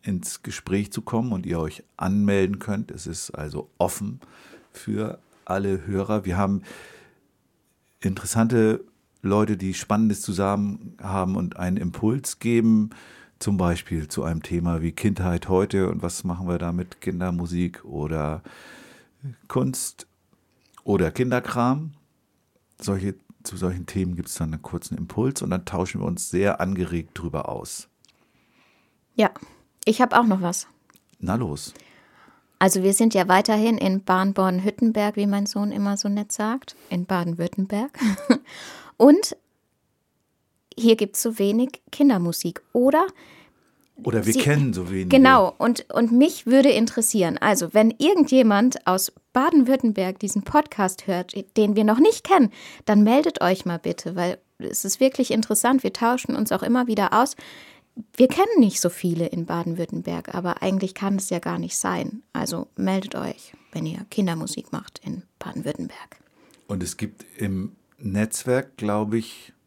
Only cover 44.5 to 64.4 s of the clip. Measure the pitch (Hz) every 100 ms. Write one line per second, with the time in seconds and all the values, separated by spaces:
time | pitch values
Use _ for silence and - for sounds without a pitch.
44.5 | 147 135 92 87 95 95 269 262 262 185
45.5 | - 220 233 - - 233 233 302 - -
46.5 | 262 277 233 226 - 226 220 170 - -
47.5 | 196 170 208 220 - 285 381 285 262 226
48.5 | 202 247 254 - 185 190 - _ 247 285
49.5 | 330 247 269 240 202 185 190 202 - -
50.5 | 302 302 - 190 - - 180 180 - 196
51.5 | - 208 208 214 226 370 453 - 381 220
52.5 | - - - - 208 208 254 330 - 175
53.5 | 185 185 170 175 170 - 180 175 - _
54.5 | _ - - 196 - 262 262 254 220 -
55.5 | 214 240 262 - - 233 254 - - 214
56.5 | 185 - 247 247 214 196 214 254 - -
57.5 | - - - _ - - - 254 - 403
58.5 | 427 220 - 175 - 180 165 170 175 165
59.5 | 170 170 170 165 - 175 170 170 180 180
60.5 | - 190 190 185 185 196 196 - 175 170
61.5 | 175 175 - 190 180 - 214 - - -
62.5 | 170 - - 190 190 196 - - - -
63.5 | - _ - 160 165 - - 190 165